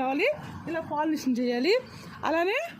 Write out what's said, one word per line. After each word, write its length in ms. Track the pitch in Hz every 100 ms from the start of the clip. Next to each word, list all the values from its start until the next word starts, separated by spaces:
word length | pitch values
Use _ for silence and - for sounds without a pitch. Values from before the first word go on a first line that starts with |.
రావాలి, 240 | 262 285 494 605 - - 294
ఇలా 100 | 330 320
పాలినేషన్ 460 | 294 311 311 262 240
చేయాలి. 340 | 247 240 320 494 - - - - 269
అలానే 260 | 330 370 508 679